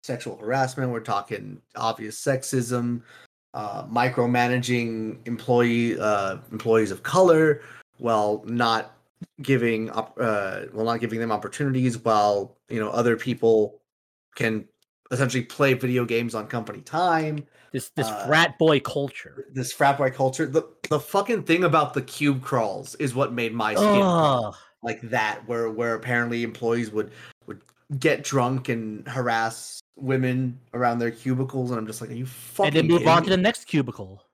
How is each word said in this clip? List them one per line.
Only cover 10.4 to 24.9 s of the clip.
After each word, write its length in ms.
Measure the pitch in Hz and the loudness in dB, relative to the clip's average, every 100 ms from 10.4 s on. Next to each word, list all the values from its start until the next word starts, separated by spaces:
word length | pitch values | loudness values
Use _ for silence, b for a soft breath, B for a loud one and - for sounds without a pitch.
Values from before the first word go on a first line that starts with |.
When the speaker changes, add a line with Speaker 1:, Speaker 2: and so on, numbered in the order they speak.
| 98 98 80 | -2 -6 -10
Speaker 1:
while 140 | 107 110 | -4 -2
not 140 | 113 | -2
giving 200 | 113 113 | -2 -4
them 120 | 117 | -2
opportunities, 680 | 107 101 - 143 131 127 120 | -2 -4 -4 -2 0 0 0
while, 600 | 117 107 104 101 98 _ _ | 2 4 4 2 -2 _ _
you 100 | 117 | -6
know, 100 | 107 | -2
other 260 | - 117 113 | 2 2 2
people 640 | 131 117 113 110 104 - _ _ _ _ _ - | -2 2 4 6 4 -4 _ _ _ _ _ -4
can 320 | 113 110 107 _ _ _ _ | -2 -2 -8 _ _ _ _
essentially 320 | 123 135 123 | -2 0 0
play 300 | 120 - 139 131 | -6 0 2 2
video 300 | 131 123 120 | 0 0 0
games 280 | 117 120 | -2 -2
on 140 | 110 107 | -6 -6
company 340 | 120 110 101 | -8 -8 -14
time. 640 | - 160 180 160 156 151 143 b b | -6 0 2 2 0 -6 -10 b b
Speaker 2:
This, 180 | 135 - - | -8 -6 -4
this 120 | 113 | -4
Speaker 1:
Uh, 180 | 104 107 | -4 2
Speaker 2:
frat 300 | 156 165 - | 2 2 4
boy 220 | 160 147 | 4 4
culture. 680 | - 147 139 - - - - | 2 -4 -6 -8 -16 -16 -10
Speaker 1:
this 180 | 131 127 | -6 -6
frat 260 | - 139 135 | 2 2 4
boy 120 | 107 | 0
culture. 360 | - 135 131 147 | 2 0 0 0
The, 160 | 131 - _ - | 0 -2 _ -2
the 100 | 151 | -2
fucking 440 | - 196 196 220 | 0 -2 0 -2
thing 200 | 147 170 | 2 2
about 300 | 180 160 143 | 4 2 2
the 80 | 143 | -4
cube 400 | 131 - 147 135 | -6 -2 0 0
crawls 540 | 131 131 107 95 - - | -2 0 0 -4 -12 -4
is 180 | 143 120 | -4 0
what 160 | 139 | -2
made 200 | 120 117 | -2 -4
my 200 | 113 107 107 | -2 0 2
skin 260 | 208 202 | 4 6
crawl. 440 | 196 170 151 127 107 | 4 4 4 2 -2
Speaker 2:
Ugh. 80 | B B _ | B B _
Speaker 1:
Like 200 | 117 | -8